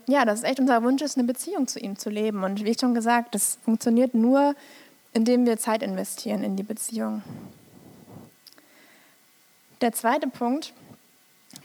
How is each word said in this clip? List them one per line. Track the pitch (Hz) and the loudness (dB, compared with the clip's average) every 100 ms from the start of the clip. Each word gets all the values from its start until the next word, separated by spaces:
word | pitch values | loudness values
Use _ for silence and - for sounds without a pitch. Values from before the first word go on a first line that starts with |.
| - | 0
ja, | 277 233 | 2 4
dass | 208 | 2
es | |
echt | 240 262 | -2 0
unser | 262 233 | 4 4
Wunsch | 233 269 | 4 2
ist, | 294 - | 0 0
eine | 247 | 0
Beziehung | 254 - 381 254 | -2 -4 -4 -4
zu | - | -4
ihm | 202 196 | -8 -8
zu | - | -6
leben. | 208 214 208 | -4 -2 -2
Und | 190 196 208 | -2 -2 -2
wie | 226 | 0
schon | 254 | 0
gesagt, | 233 226 240 233 | 0 2 2 0
das | 202 - - | -4 -4 -4
funktioniert | - 226 247 233 254 | -2 0 2 2 4
nur, | 233 226 269 285 285 - - - _ _ | 4 4 4 4 0 -8 -20 -20 _ _
indem | 226 226 247 240 | 0 2 4 4
wir | 220 | 2
Zeit | - 220 | 0 -2
investieren | 208 190 196 - 220 208 | -2 -4 -6 -8 -6 -4
in | 208 | -4
die | 190 | -4
Beziehung. | 208 220 - 226 220 214 190 - - - - - - - - - - _ - - _ _ - - _ _ _ _ _ _ _ _ | -6 -8 -8 -6 -6 -6 -10 -16 -18 -20 -20 -20 -20 -20 -20 -20 -20 _ -20 -20 _ _ -20 -20 _ _ _ _ _ _ _ _
Der | 240 | -2
zweite | 220 233 285 302 | 0 0 0 -2
Punkt, | - 240 269 - - - - _ _ _ _ _ - | -4 -2 -2 -4 -16 -20 -20 _ _ _ _ _ -20